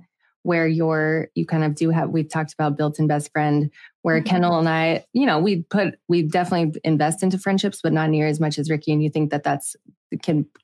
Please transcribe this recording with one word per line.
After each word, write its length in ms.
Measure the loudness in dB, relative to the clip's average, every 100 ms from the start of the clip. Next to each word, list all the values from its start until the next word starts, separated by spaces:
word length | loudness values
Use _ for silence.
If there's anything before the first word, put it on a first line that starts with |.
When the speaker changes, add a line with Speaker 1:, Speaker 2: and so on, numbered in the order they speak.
| -6 _ _ _
Speaker 1:
where 240 | -2 0 2
you're, 600 | 2 0 0 0 -2 -4 -6
you 100 | -2
kind 200 | 0 0
of 100 | 0
do 140 | 0
have, 200 | 0 0
we've 200 | -2 -2
talked 240 | -4 -6
about 240 | -2 -2 0
built-in 300 | -2 0 0
best 220 | 0 -2
friend, 360 | -2 0 0 -2 -6 -20 _
where 160 | 0 0
Speaker 2:
Mm-hmm. 100 | 2
Speaker 1:
Kendall 300 | 2 2 2
and 100 | 2
I, 360 | 2 0 -2 -2
you 140 | 0 2
know, 140 | 2
we 240 | 2 0
put, 320 | 0 0 0 -4 0
we 140 | 0
definitely 560 | 2 0 0 0 0 -2 0
invest 360 | 2 0 0
into 160 | -2 0
friendships, 440 | 0 0 -2 -2
but 80 | -2
not 180 | 0 2
near 180 | 2 2
as 120 | 0
much 180 | -2 -2
as 120 | -2
Ricky. 240 | -2 0
And 100 | 0
you 60 | 0
think 220 | 0 -2
that 120 | -2
that's, 320 | -2 -4 -6 -14 _ _ _ -8
can, 220 | -2 -2 -2 _